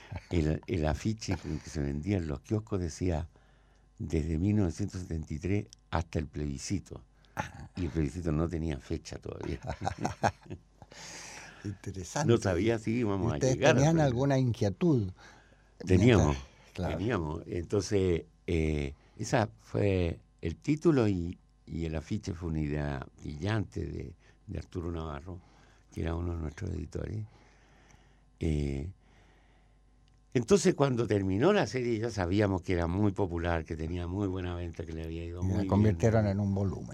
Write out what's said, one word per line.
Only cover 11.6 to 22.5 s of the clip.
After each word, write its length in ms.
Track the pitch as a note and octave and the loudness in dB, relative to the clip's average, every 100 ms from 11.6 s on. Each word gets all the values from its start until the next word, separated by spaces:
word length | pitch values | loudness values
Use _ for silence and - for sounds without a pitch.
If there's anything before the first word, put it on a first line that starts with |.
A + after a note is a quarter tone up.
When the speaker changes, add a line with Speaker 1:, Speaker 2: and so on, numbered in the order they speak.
Speaker 2:
Interesante. 680 | G2+ G2 G2+ F#2 F2+ C#3+ D3 | -10 -8 -10 -10 -6 0 4
Speaker 1:
No 60 | A#2 | 4
sabía 400 | G2+ F2 A2 A2+ | 4 2 2 0
si 140 | A2+ | 0
íbamos 400 | A#2+ G#2+ G2 A2 | 0 0 0 0
a 20 | D2+ | 2
Speaker 2:
¿Ustedes 180 | C3 | 0
Speaker 1:
llegar 160 | - C#3+ | 4 4
al 60 | C3+ | 6
Speaker 2:
tenían 180 | D3+ E3 | 4 4
Speaker 1:
plebiscito. 180 | C#3+ A#2+ | 2 2
Speaker 2:
alguna 220 | C#3 C3+ | 2 2
inquietud? 720 | B2+ G#2 G#2 F2+ F3 C3 F#2+ - - - - - _ - | 2 2 0 2 4 4 2 -6 -18 -20 -20 -20 _ -6
Speaker 1:
Teníamos, 480 | - F2+ A#2 G#2 D2+ C2+ | 4 8 10 8 8 4
Speaker 2:
Mientras, 360 | - - - | -4 -20 -14
claro. 220 | - F2 D#2+ | -6 -2 -2
Speaker 1:
teníamos. 440 | G#2+ G#2 D2+ E2+ - | 0 0 -2 -6 -6
Entonces, 760 | F2 D#2+ G2+ - G2+ F#2 E2 - _ - | -6 -2 -2 2 2 4 2 -2 _ -2
eh, 480 | E2+ D#2 D2+ C#2 D2 _ - | 0 2 0 -2 -8 _ -12
esa 300 | A2 C3 G#2+ - | -2 0 0 -4
fue 560 | - A2+ G2+ F#2 E2+ - - _ | -6 0 2 2 0 -4 -12 _
el 140 | E2+ D#2+ | -8 -4
título 520 | - D3+ F3 C#3 G#2+ | -2 0 4 4 4
y, 300 | F#2 E2+ F2+ _ _ - | 2 -4 -8 _ _ -10
y 200 | D#2+ E2 | -6 -4
el 100 | D#2 | -4
afiche 380 | - G#2+ - | -4 -6 -6
fue 160 | E2+ E2+ | -6 -4